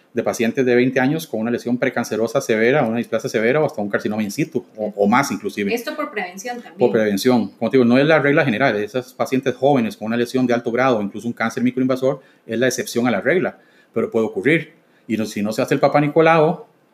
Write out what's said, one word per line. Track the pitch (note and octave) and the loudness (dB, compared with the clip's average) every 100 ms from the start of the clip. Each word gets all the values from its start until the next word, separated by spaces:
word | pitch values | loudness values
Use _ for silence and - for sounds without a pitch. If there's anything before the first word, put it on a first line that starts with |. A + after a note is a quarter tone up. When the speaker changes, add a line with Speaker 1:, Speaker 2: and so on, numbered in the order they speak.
| _ | _
Speaker 1:
de | A#2 | -4
pacientes | G2+ G2 A2+ B2 B2+ | -4 -2 0 0 2
de | |
veinte | B2 B2+ B2+ | 4 2 2
años | C3 D#3+ D#3+ | 0 -2 -4
con | A2 | -6
una | A2+ | -4
lesión | A#2 A#2+ B2 | -4 -4 -2
precancerosa | C3 B2 A#2 A2 A2+ C#3 | -2 -4 -4 -2 -2 -2
severa, | C#3 A2 A2+ D3 | 0 2 2 2
una | A#2 A#2 | 0 -2
displasia | A2 A2+ C3 | -4 -4 -2
severa | A2+ A2+ D3 | 0 2 2
o | |
hasta | D#3 - | 0 -2
un | G#2 | -4
carcinoma | A2 A2 G#2+ | -4 -2 -4
in | G#2 | -4
situ, | G2+ D#3+ B2+ - - | -4 -4 -6 -8 -8
o, | G#2+ | -4
o | G2+ G2+ | 0 4
más | B2 - | 4 2
inclusive. | D3 G2+ G#2+ G2+ | -4 -6 -4 -2
Speaker 2:
Esto | A#3+ - | -4 -4
por | D4+ C#4+ | -8 -8
prevención | G#3 F3+ F#3+ B3 A#3+ | -8 -10 -10 -12 -12
también. | - - | -12 0
Speaker 1:
Por | A#2+ | 2
prevención. | A2 G#2+ G2 B2+ B2 G2 | 2 0 0 2 2 0
Como | - A#2 | -4 0
te | C3 | 4
digo, | A#2 | 4
no | B2 | 4
es | |
la | C#3+ D#3 | 4 4
regla | C#3 D3+ | 4 2
general. | C3 G#2 C#3 G#2 | 2 2 0 0
Esas | G#2 B2+ - | -4 -6 -6
pacientes | - A2+ C3 C3 | -6 -2 -2 -2
jóvenes | A#2+ C3+ C#3 A2 G#2+ | 0 2 2 0 -4
con | G#2+ | -4
una | A#2+ | -2
lesión | A#2+ C3 B2 | -2 0 0
de | |
alto | A#2 A#2+ | 0 -2
grado | A#2 C3 A2+ | 0 2 0
o | |
incluso | G2+ G#2+ A#2 | -2 -6 -8
un | |
cáncer | - A#2 - | -4 -4 -2
microinvasor | B2 B2+ C3 C3 C3 D3 - _ | -2 0 0 0 -2 -2 -8 _
es | - A2+ | -6 -2
la | B2+ | 0
excepción | B2 G#2 A#2+ B2 | -2 -4 -2 0
a | |
la | G2+ | 0
regla, | A2 F3+ G#2+ - _ _ _ | 0 0 -2 -6 _ _ _
pero | A#2 G#2 | -4 -2
puede | A2+ A2 | 0 -2
ocurrir. | - A#2+ E3 D3+ _ _ _ - | 0 0 0 -2 _ _ _ -6
Y | A2 | -4
no, | |
si | G#2 G#2+ | -4 -4
no | G#2 | -4
se | A2 | -4
hace | B2+ | -2
el | - | 0
Papa | C#3+ C#3+ | 2 2
Nicolau, | D3 E3 D#3+ E3 D#3 E3+ - _ _ | 2 4 4 4 4 0 -10 _ _